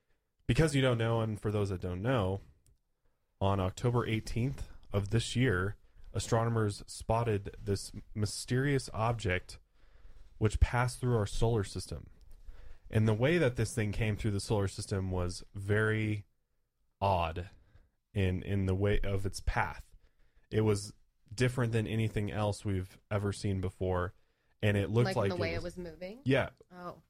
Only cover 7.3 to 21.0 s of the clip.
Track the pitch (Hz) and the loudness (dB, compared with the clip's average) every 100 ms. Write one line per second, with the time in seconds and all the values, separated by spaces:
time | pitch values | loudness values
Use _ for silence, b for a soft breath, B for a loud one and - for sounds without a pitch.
7.3 | 104 101 - - 98 - 110 - 107 101 | 0 -2 -10 -2 -2 -2 -14 -10 -4 -2
8.3 | - - 127 143 135 - - 113 117 104 | -4 -2 0 2 0 -2 -2 0 0 0
9.3 | 90 - - _ b b b b b b | -2 -4 -18 _ b b b b b b
10.3 | b 107 - - 120 123 - 123 117 101 | b 0 4 2 4 0 0 0 2 2
11.3 | - 117 117 95 92 - - - - - | 2 2 2 0 -4 -8 -10 -12 -20 -20
12.3 | - b b b b b 110 110 107 131 | -18 b b b b b 2 4 4 4
13.3 | 175 135 120 110 - 104 95 110 101 110 | 4 2 2 -2 0 -2 0 0 0 0
14.3 | 101 - 107 98 - - 101 95 90 87 | -2 0 0 0 -2 -4 -2 -2 0 -2
15.3 | 90 - 98 98 104 110 110 107 104 - | -4 -12 -10 0 2 4 2 0 -2 -6
16.3 | _ _ _ _ _ _ - 98 92 82 | _ _ _ _ _ _ -2 2 2 2
17.3 | 80 92 b b b b b _ 104 92 | -2 -10 b b b b b _ 0 2
18.3 | 90 - 101 95 95 101 104 101 101 98 | 2 -2 0 2 2 2 2 2 0 -2
19.3 | - - 120 92 - - - - _ _ | -4 -2 0 -2 -4 -16 -20 -20 _ _
20.3 | _ - 107 107 101 104 - | _ -4 0 2 2 -2 -16